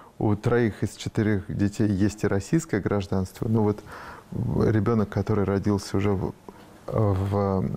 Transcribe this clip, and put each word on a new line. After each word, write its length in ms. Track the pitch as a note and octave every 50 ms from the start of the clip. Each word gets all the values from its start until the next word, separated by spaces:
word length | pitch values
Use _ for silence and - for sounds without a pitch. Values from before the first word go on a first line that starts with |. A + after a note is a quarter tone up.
| - - -
у 180 | - - A2 G#2
троих 480 | G#2 - A#2+ A#2+ A#2+ A#2+ A2 G2 - -
из 120 | G#2 -
четырёх 480 | - - A#2 - - G#2+ G#2 G#2+ F#2+ F#2
детей 400 | - - - G2+ G2+ G2+ - A2
есть 360 | G#2 G#2 F#2 G#2 G2+ - - -
и 40 |
российское 520 | G2+ G2 G2 - - - E3 D#3 - - G#2
гражданство. 640 | E2+ - G#2 G2+ F#2+ - - F#2+ F#2 - - - -
Но 160 | A2 A2 A2+ G#2+
вот 160 | G#2 G#2 - - - - - - - - - - - -
ребёнок, 760 | - A#2+ - D#2 - A2 A2 G#2+ A2 G2+ A2+ A#2 A2 G2+ -
который 360 | - G#2 G2 - A2 G2+ G2
родился 500 | F#2 G2 G2 F#2 G2+ G#2 F#2+ - - -
уже 140 | G2+ G2 G#2
в, 220 | G2+ F#2 F2 - - - - - - - - - - - -
в, 760 | - - A2+ A2 G2+ G2 F#2+ G2 G2+ G2+ G2+ G2+ G2 F#2+ F#2+ F#2 - G2+